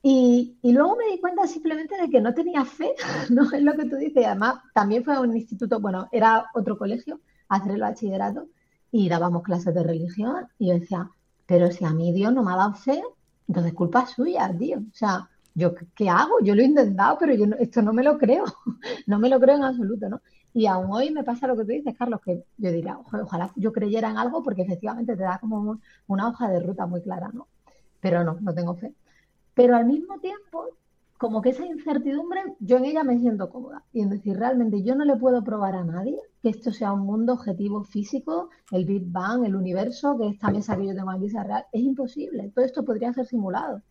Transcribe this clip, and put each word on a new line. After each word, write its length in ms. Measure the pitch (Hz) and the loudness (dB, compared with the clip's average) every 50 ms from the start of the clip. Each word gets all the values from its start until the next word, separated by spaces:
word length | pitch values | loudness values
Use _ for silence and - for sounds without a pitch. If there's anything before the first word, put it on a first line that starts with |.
Y, 560 | - 269 269 262 254 247 240 247 240 - - _ | 6 6 6 8 8 8 6 6 4 0 -8 _
y 100 | - 240 240 | 4 6 8
luego 220 | 269 302 359 427 | 8 6 6 4
me 100 | 480 453 440 | 2 0 -2
di 80 | 381 359 | -2 -2
cuenta 280 | 370 359 359 370 381 | -2 -2 0 0 0
simplemente 520 | 339 - 320 311 320 311 311 320 302 392 392 | 0 -2 -4 -4 -4 -4 -4 -6 -8 -4 -4
de 100 | 349 269 | -2 4
que 120 | 254 240 | 4 4
no 120 | 208 233 240 | 4 4 0
tenía 300 | 320 330 349 349 285 262 | 0 -2 0 0 -2 -2
fe, 260 | 240 - - 311 508 554 | -2 -6 -6 -4 -4 -4
<laughs> 320 | - - - - - - - | -4 -6 -6 -6 -6 0 2
¿no? 220 | 240 254 285 - | 4 4 4 2
Es 100 | - 285 285 | 2 2 2
lo 100 | 294 294 | 2 2
que 120 | 311 294 | 0 -4
tú 100 | 240 277 | -4 -4
dices. 240 | 269 294 302 294 269 226 | -4 -4 0 2 2 2
Y 20 | |
además 300 | 214 202 196 214 247 254 - _ _ _ | 2 2 0 0 0 -2 -4 _ _ _
también 300 | 214 208 202 214 247 240 | 0 2 2 0 0 0
fue 120 | 302 285 | 0 0
a 40 | 269 | 2
un 140 | 254 233 226 | 2 0 0
instituto, 440 | 233 226 _ 208 190 233 196 - 214 | -2 -4 _ -8 -6 -2 -2 -2 0
bueno, 280 | 202 202 185 185 185 - | 0 -2 -4 -4 -6 -4
era 340 | - 226 220 220 226 226 - - - | 0 4 6 6 6 4 2 -2 -4
otro 240 | 233 196 - 208 | -4 -2 -2 -4
colegio, 420 | 208 208 196 226 240 - 294 311 - _ _ _ _ _ _ | -4 -4 -4 -4 -6 -8 -10 -14 -14 _ _ _ _ _ _
a 60 | 190 | -2
hacer 160 | 202 196 202 202 | -2 0 -2 -2
el 80 | 214 | -2
bachillerato 680 | 214 208 214 - 226 196 190 190 196 202 208 294 339 - _ _ _ _ _ _ _ _ | -2 -4 -4 -4 -6 -4 -2 -2 -2 -4 -4 -6 -10 -14 _ _ _ _ _ _ _ _
y 180 | - 226 196 170 | 2 2 2 4
dábamos 340 | 170 165 170 180 175 170 170 | 2 2 2 0 0 -2 -2
clases 300 | 208 180 175 175 180 156 | -2 -2 -2 0 0 0
de 100 | 175 160 | 0 0
religión 640 | 160 165 160 170 175 180 208 208 247 311 359 - - _ _ | 0 0 -2 -4 -6 -6 -4 -4 -4 -4 -6 -8 -12 _ _
y 80 | 214 180 | 0 2
yo 60 | 180 | 2
decía, 340 | 175 175 - 196 170 185 - _ _ _ _ _ _ _ | 0 0 -2 -6 -6 -6 -8 _ _ _ _ _ _ _
"Pero 260 | - 180 175 175 175 | 4 6 6 6 4
si 140 | 175 - 180 | 2 0 -2
a 60 | 160 | 0
mí 220 | 156 160 165 175 170 | 0 0 0 0 2
Dios 200 | 190 202 220 254 | 2 2 2 2
no 100 | 269 220 | 2 2
me 80 | 185 180 | 0 2
ha 20 | |
dado 160 | 185 196 208 202 | 2 2 2 0
fe, 260 | - - 254 285 330 415 494 _ _ _ _ _ _ _ | -4 -2 -2 -2 -2 -2 -10 _ _ _ _ _ _ _
entonces 260 | - 160 180 170 170 170 | -2 -2 0 0 -2 0
culpa 320 | - 175 170 170 240 247 | 0 -2 2 2 2 2
suya, 480 | - - - 262 339 359 - 190 196 180 | 2 -2 -2 -2 0 0 0 -2 -2 -2
tío". 200 | 170 233 311 - - | -4 -4 -4 -4 -6
O 140 | 214 214 _ | -8 -12 _
sea, 360 | - 226 202 185 180 185 _ _ _ _ _ _ | -2 0 0 0 -2 -4 _ _ _ _ _ _
yo, 180 | 165 175 170 175 | 0 0 0 0
¿qué, 100 | - - - _ | -2 -16 -20 _
qué 140 | - 214 190 | -2 2 4
hago? 300 | 175 196 277 311 453 494 202 | 4 4 4 4 4 4 4
Yo 120 | 202 202 | 4 6
lo 60 | 208 | 6
he 40 | 254 | 6
intentado, 520 | 269 302 294 247 208 196 185 196 247 302 302 | 6 6 6 4 4 2 2 2 2 2 2
pero 140 | 349 294 262 | 2 2 4
yo 140 | 202 208 | 4 4
no, 80 | 208 214 | 2 2
esto 240 | - 240 240 - 240 | 0 -2 0 2 0
no 120 | 214 214 220 | 2 2 2
me 100 | 233 262 | 2 4
lo 140 | 294 302 | 2 4
creo. 280 | 294 262 214 262 359 - | 4 4 4 4 2 0
<laughs> 640 | - - - _ 233 - _ - - - - - | -4 -8 -10 _ -10 -10 _ -8 -8 -8 -6 -2
No 120 | - 202 202 | -2 0 2
me 100 | 220 254 | 4 4
lo 100 | 269 254 | 4 6
creo 160 | 247 262 285 | 6 6 6
en 60 | 285 277 | 6 2
absoluto, 460 | 262 254 240 214 190 233 202 214 196 | -2 -2 -2 -4 -4 -4 -6 -6 -8
¿no? 120 | 214 - _ _ _ _ _ _ _ | -8 -10 _ _ _ _ _ _ _
Y 120 | 233 214 | 2 2
aún 200 | 202 185 185 185 190 | 2 2 0 -2 -2
hoy 200 | 202 226 277 311 | -2 -2 -2 -2
me 120 | 311 302 - | -2 -4 -4
pasa 240 | 240 240 240 277 | -4 -4 -4 -2
lo 80 | 254 247 | -2 -2
que 60 | 220 220 | -2 -2
tú 40 | 196 | -4
dices, 240 | 247 302 294 302 233 | -4 -4 -4 -6 -6
Carlos, 240 | _ 240 240 226 196 _ | _ -6 -4 -4 -6 _
que 200 | 190 180 175 - _ _ | -6 -6 -6 -6 _ _
yo 140 | - 208 180 | -4 -4 -2
diría, 260 | 170 170 165 185 - | -2 -2 -4 -6 -10
"Ojo, 200 | - - - - 208 | -12 -12 -10 -8 -8
ojalá 300 | 208 - 185 170 175 196 - | -6 -6 -4 -6 -6 -6 -4
yo 160 | - 190 220 226 | -4 -4 -2 -2
creyera 360 | 220 202 202 208 226 226 214 | -2 -2 0 0 0 -2 -2
en 80 | 214 | -2
algo", 260 | 214 233 247 302 330 330 | -2 -2 -2 -2 -4 -4
porque 180 | 277 202 185 185 | -4 -4 -2 -2
efectivamente 520 | 196 180 175 208 214 226 233 233 226 220 | -4 -4 -4 -6 -8 -6 -4 -4 -4 -4
te 60 | 180 190 | -4 -2
da 140 | 185 185 190 | -4 -4 -4
como 200 | - 220 220 208 | -6 -6 -4 -4
un, 220 | 208 208 220 220 _ _ _ _ _ | -4 -4 -6 -8 _ _ _ _ _
una 220 | - 196 196 208 233 | -4 -4 -2 -2 -4
hoja 200 | 233 - 247 208 | -4 -4 -2 0
de 100 | 185 175 | 0 0
ruta 240 | 175 175 - - 190 | -2 -4 -4 -4 -6
muy 140 | 175 175 175 | -4 -4 -6
clara, 280 | 175 190 185 180 180 208 226 | -6 -8 -10 -10 -10 -12 -12
¿no? 140 | 247 - _ _ _ _ _ _ _ _ _ _ _ | -16 -18 _ _ _ _ _ _ _ _ _ _ _
Pero 220 | - 185 170 175 175 | 0 0 2 2 2
no, 140 | 165 165 175 | 0 -2 -4
no 120 | 208 185 160 | -6 -4 -4
tengo 220 | 175 175 175 180 | -4 -4 -4 -6
fe. 180 | 175 220 294 - _ _ _ _ _ _ _ _ _ _ _ _ | -8 -10 -14 -16 _ _ _ _ _ _ _ _ _ _ _ _
Pero 200 | - 247 247 240 | 4 6 6 6
al 100 | 233 233 | 6 4
mismo 320 | 240 285 320 349 381 392 302 | 4 2 0 -2 -8 -12 -10
tiempo, 580 | - 370 403 427 _ _ - 330 - - - _ _ _ _ _ _ _ _ | -10 -10 -10 -12 _ _ -12 -10 -10 -12 -14 _ _ _ _ _ _ _ _
como 240 | _ 247 220 220 220 | _ -4 -2 -2 2
que 80 | 226 247 | 2 2
esa 160 | 262 262 349 | 0 0 -6
incertidumbre, 760 | 349 320 294 - 311 294 240 233 277 277 302 330 349 370 381 392 - - _ | -8 -10 -8 -4 -2 -2 0 0 -2 -4 -4 -4 -4 -6 -6 -6 -8 -10 _
yo 180 | 214 180 247 | 2 2 2
en 80 | 254 254 | 4 4
ella 180 | 285 311 320 302 | 0 0 0 2
me 140 | 254 247 240 | 2 2 2
siento 300 | 240 240 214 196 190 185 | 2 0 0 -2 -6 -8
cómoda. 340 | - 254 247 - - - _ _ | -8 -14 -16 -16 -18 -20 _ _
Y 100 | - 233 | -4 -2
en 100 | 208 196 | -2 -2
decir, 260 | 202 202 - 208 185 | -2 -2 -4 -4 -2
realmente 460 | 190 226 247 262 247 233 220 202 202 185 | -2 0 0 2 2 2 2 0 0 0
yo 120 | 233 262 | 0 0
no 100 | 277 302 | 2 2
le 120 | 294 269 | 2 2
puedo 260 | 220 247 262 247 240 202 | 4 4 2 2 2 0
probar 320 | - 214 208 202 190 185 | -2 -4 -2 -2 -4 -2
a 80 | 185 175 | -4 -4
nadie 360 | 165 165 175 190 254 311 - - _ _ _ - | -4 -4 -4 -6 -6 -6 -8 -12 _ _ _ -2
que 60 | 226 | -2
esto 220 | 208 - - 247 | -2 -2 -6 -8
sea 220 | 202 - 220 202 196 | -4 -4 -4 -2 -2
un 80 | 202 196 | -2 -2
mundo 260 | 196 208 220 226 240 247 | -2 -2 0 0 0 0
objetivo 500 | 240 - 214 185 180 202 202 202 208 202 | -2 -2 -6 -4 -4 -4 -4 -4 -6 -8
físico, 680 | _ - 208 202 - - 262 - 311 320 339 359 339 _ _ _ _ | _ -6 -6 -6 -4 -6 -6 -4 -4 -6 -6 -6 -8 _ _ _ _
el 140 | 196 185 180 | -2 -2 0
Big 180 | 170 196 202 180 175 | 0 -2 -4 -4 -6
Bang, 340 | 175 185 180 202 233 254 240 | -6 -4 -2 -2 0 0 0
el 100 | 208 190 | 0 0
universo, 640 | 196 185 185 180 190 214 247 247 - - 277 277 233 | -2 -2 -2 -2 -2 -2 -4 -6 -2 -2 -2 0 0
que 80 | 220 208 | -2 -4
esta 220 | 208 - 220 208 | -4 -2 -2 -2
mesa 260 | 196 208 208 - 202 | -2 -2 -2 -4 -4
que 80 | 185 196 | -4 -4
yo 80 | 196 190 | -4 -4
tengo 140 | 196 190 190 | -6 -6 -6
aquí 180 | 185 190 196 208 | -6 -4 -6 -6
sea 140 | 220 214 196 | -6 -6 -6
real. 220 | 190 208 226 - _ | -4 -4 -6 -6 _
Es 100 | - 220 | -2 0
imposible. 680 | 247 269 269 277 262 240 - 302 - - 311 220 196 202 _ | 0 0 0 -2 -4 -6 -6 -10 -10 -8 -8 -8 -8 -4 _
Todo 120 | 247 254 | 0 0
esto 200 | 254 254 311 220 | 0 0 -4 -4
podría 280 | 262 233 208 233 240 240 | -2 -2 -2 -2 -4 -2
ser 120 | 269 247 | -4 -4
simulado. 560 | - 247 226 202 190 180 226 294 302 214 202 _ _ | -2 -2 -4 -2 -2 -4 -4 -6 -6 -10 -10 _ _